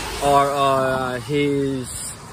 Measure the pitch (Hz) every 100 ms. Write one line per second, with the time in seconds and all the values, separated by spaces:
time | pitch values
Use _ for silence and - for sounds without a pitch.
0 | - - 143 139 139 143 139 135 131 131
1 | 127 123 117 147 143 143 139 135 123 -
2 | - - -